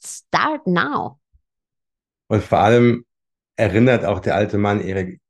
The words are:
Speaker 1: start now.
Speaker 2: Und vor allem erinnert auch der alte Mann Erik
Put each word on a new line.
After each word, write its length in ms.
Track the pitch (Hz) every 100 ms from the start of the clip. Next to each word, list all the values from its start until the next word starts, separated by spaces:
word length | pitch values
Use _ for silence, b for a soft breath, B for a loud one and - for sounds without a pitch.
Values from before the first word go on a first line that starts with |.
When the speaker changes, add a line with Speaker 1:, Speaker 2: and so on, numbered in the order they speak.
Speaker 1:
start 640 | - - - 160 285 294 190
now. 540 | 175 262 277 - 131 _ _ _ _ _ _ _ _ _ _ -
Speaker 2:
Und 160 | 107
vor 160 | - 82
allem 460 | 101 120 120 117 - _ _ _ _ -
erinnert 500 | 110 98 127 117 85
auch 140 | 95
der 160 | 98 90
alte 220 | 104 101
Mann 240 | 104 104
Erik 400 | 92 95 92 92